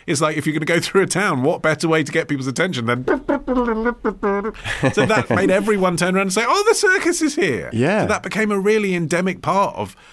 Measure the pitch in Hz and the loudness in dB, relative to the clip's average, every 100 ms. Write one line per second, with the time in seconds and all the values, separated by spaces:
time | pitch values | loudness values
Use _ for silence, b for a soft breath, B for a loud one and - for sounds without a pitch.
0 | - 151 156 151 147 156 151 170 - 190 | -6 -2 0 0 -2 -2 0 0 2 0
1 | 185 180 202 147 131 - 160 156 170 156 | 2 0 0 0 0 0 0 0 2 0
2 | 147 160 160 143 131 127 180 135 117 123 | 0 -2 -2 -4 -4 -2 -2 -2 -2 -2
3 | - 294 - 269 285 254 240 220 226 233 | 0 -2 -2 -4 -2 -2 0 0 -2 -2
4 | 233 190 208 202 208 202 - - 135 - | -4 -2 -2 -2 -4 -8 -8 -2 2 4
5 | 196 214 208 123 190 185 202 208 185 170 | 4 2 2 2 4 2 2 2 2 0
6 | 175 185 196 185 233 359 415 453 403 381 | 0 2 0 0 2 2 4 2 4 2
7 | 339 339 311 - 185 113 65 107 135 208 | 2 0 -2 0 0 -2 -4 0 2 2
8 | 139 202 285 196 214 202 196 220 202 180 | 0 -2 -4 -2 0 0 2 2 2 -2
9 | 165 170 185 175 - 185 185 - 101 - | 0 0 -2 -2 -2 0 0 -2 -8 -10
10 | B | B